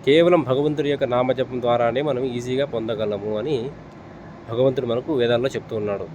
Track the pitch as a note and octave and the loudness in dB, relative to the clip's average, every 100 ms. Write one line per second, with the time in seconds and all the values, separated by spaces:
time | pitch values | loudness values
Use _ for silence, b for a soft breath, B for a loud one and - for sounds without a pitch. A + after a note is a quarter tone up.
0 | - D3+ E3+ F3 B2+ C3 D3+ D3 C#3+ C#3 | 6 6 6 4 4 2 2 0 -2 0
1 | C3 A#2+ B2+ B2+ B2 B2+ A#2+ A#2+ A#2 A#2+ | 0 2 2 0 -2 -2 0 2 2 2
2 | D3 B2+ C3 A#2+ B2 B2+ C#3+ A#2 A2+ A2 | 0 -2 -2 -4 -2 -2 -2 -2 -4 -2
3 | G#2+ G2+ G#2 G#2+ B2+ C3+ B2+ D#3+ - - | -2 -4 -4 -4 -2 -4 -4 -10 -18 -20
4 | - - - - - A#2 C3 C3 B2 A#2 | -20 -18 -18 -18 -6 2 2 2 -2 -2
5 | A2+ C#3 A#2 A#2+ C3 A#2 - A2+ G#2 G2 | 0 0 2 2 0 -4 -6 -4 -4 -4
6 | F#2 | -6